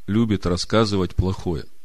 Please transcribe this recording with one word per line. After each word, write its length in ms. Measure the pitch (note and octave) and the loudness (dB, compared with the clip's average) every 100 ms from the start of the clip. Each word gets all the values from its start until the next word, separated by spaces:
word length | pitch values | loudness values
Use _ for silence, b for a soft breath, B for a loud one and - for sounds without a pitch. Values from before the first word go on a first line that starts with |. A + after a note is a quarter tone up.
| - | -2
любит 380 | G#2 A#2 F#2+ - | 2 2 2 0
рассказывать 720 | F2 - A2 A2 G2+ F2+ - | -2 0 2 2 2 0 0
плохое. 500 | F#2 F#2+ F#2 D2+ - - | 0 0 -2 -4 -6 -12